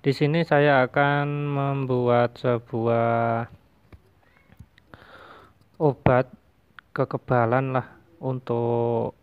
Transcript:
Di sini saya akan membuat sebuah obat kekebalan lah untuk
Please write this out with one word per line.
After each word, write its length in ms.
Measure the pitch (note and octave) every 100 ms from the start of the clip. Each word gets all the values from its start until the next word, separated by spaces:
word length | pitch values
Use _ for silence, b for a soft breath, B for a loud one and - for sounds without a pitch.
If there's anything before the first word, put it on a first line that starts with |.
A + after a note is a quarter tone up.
Di 160 | - C3
sini 240 | D3 D#3+
saya 480 | E3 D3 D3 C#3 B2+
akan 640 | - C#3+ C#3+ C#3+ D3 D3
membuat 880 | C#3+ C#3 C#3 C3 B2+ B2 A#2+ A#2+ -
sebuah 1040 | C3 A#2+ A2+ A#2+ A#2 A#2 A#2 A#2 A#2 A2+ A2+ - _ _ _ - _ _ _ _ _ _ - _ _ B B B B B B B _ _
obat 560 | D#3 B2+ - B2+ C3 - _ _ _ - _ -
kekebalan 800 | C3+ C3+ - B2+ A#2 B2+ C3+ C3
lah 160 | - - _ _
untuk 960 | C3+ B2+ - A#2 A#2 A#2 A#2 A#2 A#2 -